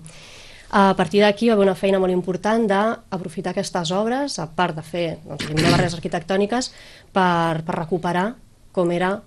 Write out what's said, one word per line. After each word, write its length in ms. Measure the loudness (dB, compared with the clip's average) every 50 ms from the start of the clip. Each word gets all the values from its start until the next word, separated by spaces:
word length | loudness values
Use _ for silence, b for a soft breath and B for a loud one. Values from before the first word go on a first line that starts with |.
| B B B B B B B B B B B B B -2 2
A 200 | 4 4 4 4
partir 260 | 2 0 2 4 4
d'aquí 260 | 4 4 4 2 2 2
va 40 | 4
haver 120 | 4 4
una 80 | 2 2
feina 240 | 0 0 0 2 2
molt 140 | 2 2 0
important 540 | 0 -2 -2 -4 -2 -2 0 0 2 2
d'aprofitar 840 | 2 2 2 2 0 -2 -4 -8 -10 -8 -8 -8 -8 -8 -6 -6 -4
aquestes 400 | -4 -4 -4 -4 -4 -4 -2 -2
obres, 480 | 0 0 0 0 0 -2 -2 -4 -6 -6
a 80 | -8 -6 -2
part 200 | -2 -2 0 -2
de 60 | -6 -10
fer, 340 | -6 -4 -4 -4 -4 -6 -8 -12
doncs, 160 | -12 -10 -10 -8
eliminar 260 | -4 0 2 4 4
barreres 220 | 4 4 2 0 -2
arquitectòniques, 760 | -6 -6 -4 -4 -4 -2 -2 0 0 0 0 -2 -2 -4 B B B B B B B B -4
per, 520 | 0 2 2 4 4 2 2 0 -2 -2 -4
per 120 | -4 -6
recuperar 600 | -6 -4 -4 -4 -2 -2 -2 0 0 -2 -2 -4 -8 -16 -20 _ _ -20 -6
com 180 | -2 -2 0 0
era 300 | 0 0 0 -2 -2 -4 -8